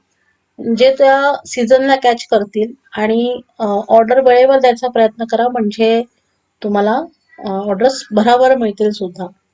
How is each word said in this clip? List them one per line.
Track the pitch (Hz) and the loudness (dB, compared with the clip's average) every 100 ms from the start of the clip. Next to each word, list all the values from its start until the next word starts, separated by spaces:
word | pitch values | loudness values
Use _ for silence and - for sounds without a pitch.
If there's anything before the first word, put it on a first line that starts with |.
| _ _ _ _ _ - 233 226 | _ _ _ _ _ -12 -6 0
जे | 254 269 | 2 4
त्या | 277 269 277 277 - | 2 4 0 -2 -6
सीझनला | - 226 262 269 269 | -6 2 2 2 0
कॅच | 247 240 - | 0 -2 -2
करतील | 220 202 214 220 254 _ - | -2 -2 -4 -6 -8 _ -6
आणि, | 214 226 240 247 - - | -2 -2 -2 -6 -12 -8
अ, | 214 202 220 | -4 -4 2
ऑर्डर | 226 226 262 | 2 4 2
वेळेवर | 254 247 262 269 | 4 4 4 4
द्यायचा | 254 240 254 | 2 0 -2
प्रयत्न | 240 220 220 226 | 0 0 -2 -4
करा, | 220 240 | -2 -2
म्हणजे | 247 208 214 226 226 240 _ _ _ _ _ | -2 -6 -2 0 0 -4 _ _ _ _ _
तुम्हाला, | 214 202 208 247 339 _ _ - | -6 -2 0 -2 -6 _ _ -16
अ, | 214 | -10
ऑर्डर्स | 190 208 190 247 269 - | -8 -6 0 0 -2 -4
भराभर | 208 220 247 262 262 | 0 2 4 4 2
मिळतील | 226 202 214 | -2 -2 -4
सुद्धा. | 214 190 180 180 - _ | -4 -8 -10 -14 -16 _